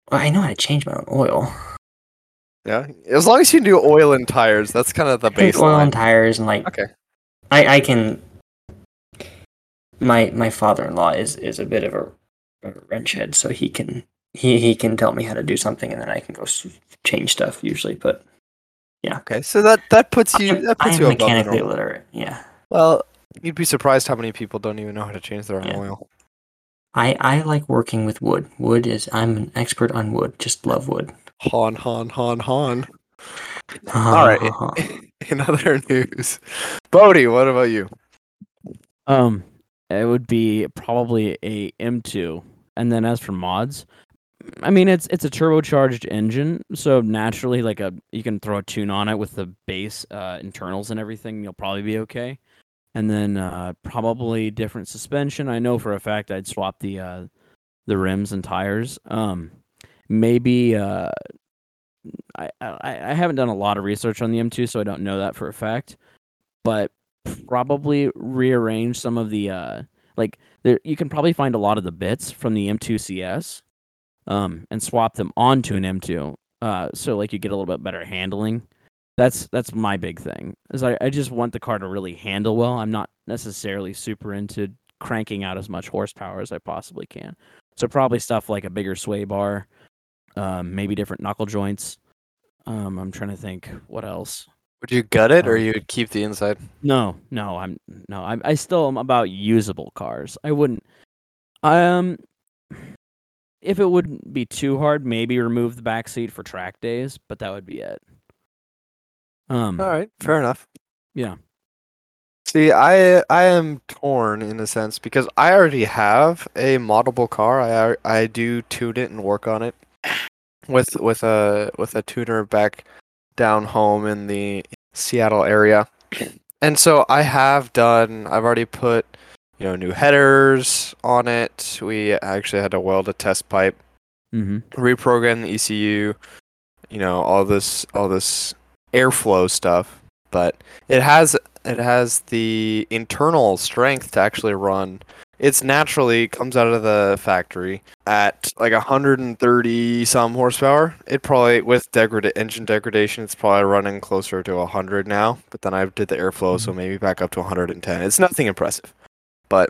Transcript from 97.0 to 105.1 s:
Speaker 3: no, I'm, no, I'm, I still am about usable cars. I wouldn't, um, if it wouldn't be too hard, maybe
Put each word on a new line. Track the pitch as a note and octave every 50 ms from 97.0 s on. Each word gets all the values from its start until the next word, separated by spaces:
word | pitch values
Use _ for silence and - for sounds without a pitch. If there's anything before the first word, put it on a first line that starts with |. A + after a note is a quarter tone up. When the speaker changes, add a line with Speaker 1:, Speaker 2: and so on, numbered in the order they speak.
| A2+ G2 E2+ - _ _
Speaker 3:
no, | C3+ A2+ G#2 G2+ F2+ F2
I'm, | F#2+ F#2+ - - - - F2 F#2+ F#2 -
no, | G2+ F#2+ F2
I'm, | F#2 A#2 A#2 -
I | C#3+ D#3
still | C#3+ - - F3+ E3+ D#3 C3+
am | C3+ A#2
about | B2 C3 B2+ A#2+ A2+ F#2
usable | F#2 F#2+ G2+ G#2+ A2+ A2+ G2+ G2+ F2+ D#2 - - -
cars. | - - A#1 A1+ B1 C#2+ - - - -
I | D3+
wouldn't, | D3+ C#3+ D3 C3 A#2 - - _ _ _ _ _ _ _ _ _ _ _ _ _ _ _ -
um, | D3+ D#3+ F3 F3 F3 F3+ F3+ F3+ F3+ F3+ - _ _ _ _ _ _ _ _ _ _ - - - - - _ _ _ _ _ _ _ _ _ _ _ _ _ -
if | - G3 F#3
it | G3+ F#3
wouldn't | F3+ F3+ F3 D3 C#3+ - - -
be | C#3 C#3 A#2+
too | - - - D3 C#3 C3+ C3+
hard, | D3+ D3+ D3 D3+ C3+
maybe | B2